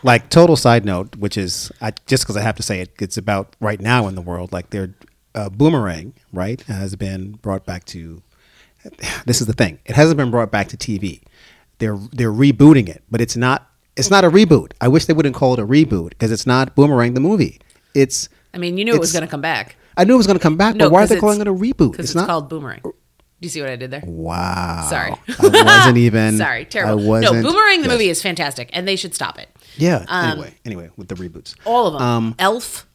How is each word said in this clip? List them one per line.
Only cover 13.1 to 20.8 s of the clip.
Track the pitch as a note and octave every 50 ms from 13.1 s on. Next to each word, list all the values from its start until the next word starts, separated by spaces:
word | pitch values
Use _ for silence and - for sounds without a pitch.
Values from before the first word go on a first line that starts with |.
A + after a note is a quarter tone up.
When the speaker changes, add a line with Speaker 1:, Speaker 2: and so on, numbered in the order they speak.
Speaker 1:
but | A#2 A2+
it's | A#2 A2+ -
not, | A#2+ B2 B2+ C3+ C#3+ _ _ _ _ _ _ _
it's | - C3 -
not | G3 G3 F#3
a | E3+
reboot. | D#3 G3+ A3 E3+ E3 A2 D2 - - _
I | -
wish | B2 C3+ D#3+ -
they | - E3
wouldn't | D3+ D3+ C#3+ B2
call | - C#3+ B2+ B2+
it | A#2+
a | G#2
reboot, | G#2+ C3 D3 D#3+ B2 A2 F#2 E2 E2+ -
'cause | _ A#2 A2
it's | A2+ G#2+ -
not | B2+ B2 B2+ C3+ C3 _
Boomerang | - C#3 D3+ C#3+ B2 A#2+ A#2+ B2
the | B2+
movie. | C#3 F3 A3 G3 B2+ C2+ - _ _ _ _ _ _ _ _
It's, | C#3+ C3+ B2+ - - - - _ _ _ _ -
Speaker 2:
I |
mean, | F3+ F3 F3 F3
you | F#3+ G#3
knew | A#3 A#3
it | G3
was | E3 D#3
Speaker 1:
it's | D#3+ E3+
Speaker 2:
gonna | D#3 D#3+
come | D#3 C#3+
back. | C#3 E3 D#3 A2 G2 - - _ _ _ _
Speaker 1:
I | - F3+
knew | G3+ B3+
it |
was | B3+ G#3
gonna | F#3+ G3 F3
come | - E3 D#3
back, | E3+ G3 A3 A3
Speaker 2:
No, | G#3+